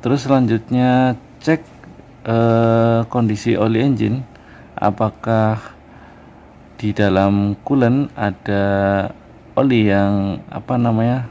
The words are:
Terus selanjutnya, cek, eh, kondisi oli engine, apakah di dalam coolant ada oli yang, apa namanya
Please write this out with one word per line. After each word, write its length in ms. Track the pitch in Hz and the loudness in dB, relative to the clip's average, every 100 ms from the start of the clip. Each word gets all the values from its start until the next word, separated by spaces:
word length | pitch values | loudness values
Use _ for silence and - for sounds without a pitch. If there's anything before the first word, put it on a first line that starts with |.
Terus 240 | 120 135 | 0 -2
selanjutnya, 880 | 131 135 123 113 113 123 127 127 127 120 - - | 2 2 2 -2 -2 0 2 2 0 -2 -10 -10
cek, 160 | - 160 - - - - - - | -2 -2 -4 -20 -20 -20 -20 -16
eh, 800 | - 113 117 113 113 113 117 113 117 | -2 2 4 4 4 4 2 0 0
kondisi 400 | 123 113 104 - | -2 -2 -2 -2
oli 320 | 117 110 113 | 0 0 0
engine, 400 | 139 123 107 123 127 - - - - | 0 0 -2 -4 -8 -18 -20 -20 -16
apakah 880 | - 101 101 110 - - 113 110 110 - - - - - - - - - - - - | -4 -2 0 -4 -4 -2 0 0 -2 -8 -20 -20 -20 -20 -20 -20 -20 -20 -20 -20 -8
di 160 | 107 101 | -6 0
dalam 560 | 104 95 98 101 101 101 | 2 2 2 2 0 -4
coolant 480 | - 139 120 131 143 - | -2 2 2 2 -2 -4
ada 480 | 104 92 - 101 98 98 98 98 95 - - - - - | -6 -4 -4 -2 0 0 0 0 -2 -8 -20 -20 -10 -2
oli 320 | 135 123 107 | 0 2 2
yang, 480 | 101 101 101 98 90 - | 2 0 0 -4 -6 -10
apa 320 | - 110 127 | -16 -6 -2
namanya 480 | 117 110 113 127 117 | 0 0 0 -2 -6